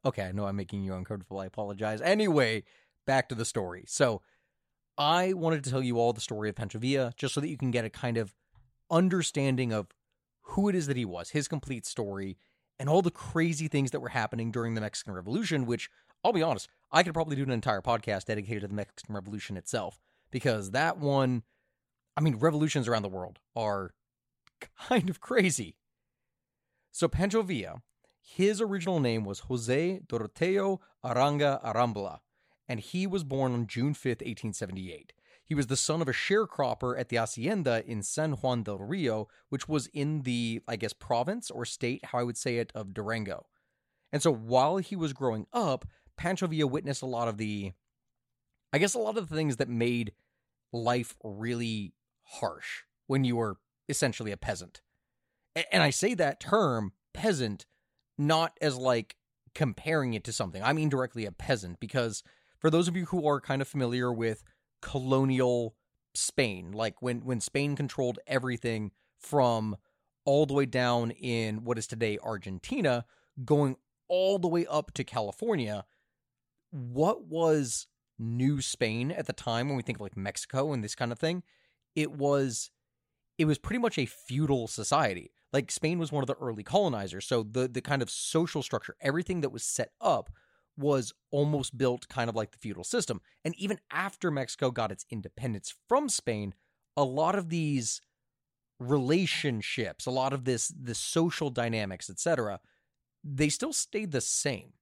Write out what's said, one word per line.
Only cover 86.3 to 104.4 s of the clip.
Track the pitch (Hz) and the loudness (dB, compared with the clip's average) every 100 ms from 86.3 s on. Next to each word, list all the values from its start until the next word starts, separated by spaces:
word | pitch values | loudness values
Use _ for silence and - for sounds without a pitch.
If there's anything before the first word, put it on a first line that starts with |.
| - | -2
early | 127 107 | -4 -6
colonizers, | 92 170 190 117 98 90 - | 0 2 2 0 -4 -8 -2
so | 120 | -2
the, | 107 123 127 | 0 -2 -2
the | 120 | -2
kind | 127 139 | -4 -2
of | 117 | -2
social | - - 160 170 156 | -6 -2 0 0 -2
structure, | - 113 - - | -4 -6 -6 -4
everything | 135 151 180 180 | -2 -2 -2 -2
that | 143 | -2
was | 117 | -4
set | - - 120 _ | -6 -4 -4 _
up | 220 127 - - _ _ _ - | 2 2 -2 -18 _ _ _ -2
was | 143 139 117 - _ | 2 2 0 -12 _
almost | 143 147 147 131 120 | 0 2 2 -2 0
built | 127 123 - | 2 2 -4
kind | - 117 | -4 -2
of | 110 | -2
like | 107 | -4
the | - | -6
feudal | 110 90 | -10 -8
system. | 87 240 170 104 _ _ | -2 -2 -2 -6 _ _
And | 156 175 | -6 -4
even | 196 214 _ | -4 -4 _
after | 147 190 - 180 | -4 -4 -2 -2
Mexico | 143 131 - 131 | -2 -4 -2 -2
got | 120 110 | 0 -4
its | 98 - | -4 -10
independence | 113 90 - 123 104 - - _ | -10 -10 -8 -6 -6 -8 -16 _
from | 254 294 | 0 2
Spain, | - - 110 101 - _ _ _ - | -2 -2 -4 -6 -10 _ _ _ 0
a | |
lot | 139 135 160 | 0 2 2
of | 202 170 | 2 0
these | 170 156 139 110 - _ _ _ _ _ _ _ _ | -2 0 0 -2 -6 _ _ _ _ _ _ _ _
relationships, | 123 147 127 170 175 - 147 113 - - 101 - - | 0 2 4 2 2 0 -2 -2 -4 -4 -4 -4 -2
a | |
lot | 127 131 | 0 0
of | 135 | 0
this, | 127 120 - | 0 0 -2
the | - 123 | -6 -8
social | 113 - 170 165 - 147 | -6 0 2 2 0 -2
dynamics, | 120 117 113 101 92 - | -2 -2 -2 -4 -6 -10
et | 180 | -4
cetera, | 165 151 107 95 _ _ _ _ _ _ | 0 0 0 -6 _ _ _ _ _ _
they | 147 135 151 | -8 2 2
still | - 285 | 2 -2
stayed | - - 208 208 | -2 -4 -4 -2
the | 135 | -2
same. | - - | 0 0